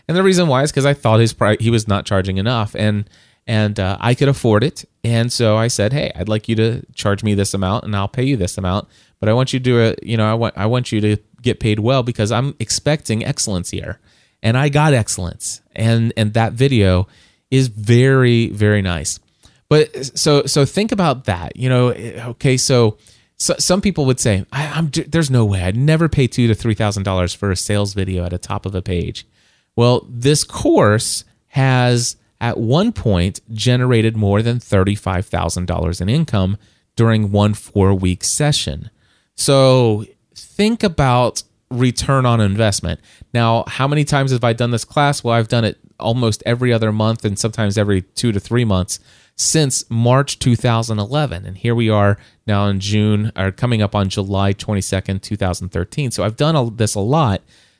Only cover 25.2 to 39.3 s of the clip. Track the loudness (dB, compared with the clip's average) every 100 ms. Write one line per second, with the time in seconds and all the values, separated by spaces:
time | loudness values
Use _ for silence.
25.2 | 2 2 2 0 0 0 2 2 2 0
26.2 | 0 2 0 0 0 0 -2 -2 -2 0
27.2 | -2 -2 -4 -2 -2 -2 -2 -4 -4 -4
28.2 | -4 -6 -6 -8 -6 -6 -4 -4 -4 -8
29.2 | -16 _ _ _ _ 0 2 2 -2 -2
30.2 | 0 2 -2 -2 2 4 4 2 0 -8
31.2 | -10 _ _ 0 2 4 2 2 -2 -6
32.2 | _ _ -6 -4 0 2 0 0 0 2
33.2 | 0 -4 -12 -4 0 2 2 2 2 0
34.2 | 2 2 0 -2 0 0 2 0 -2 -4
35.2 | -4 -4 -4 -4 -4 -2 -2 -2 -2 0
36.2 | 0 0 0 -2 _ _ _ 0 2 2
37.2 | 2 2 2 0 -4 2 2 2 0 -2
38.2 | -4 -2 0 0 -4 -8 -12 -20 _ _
39.2 | _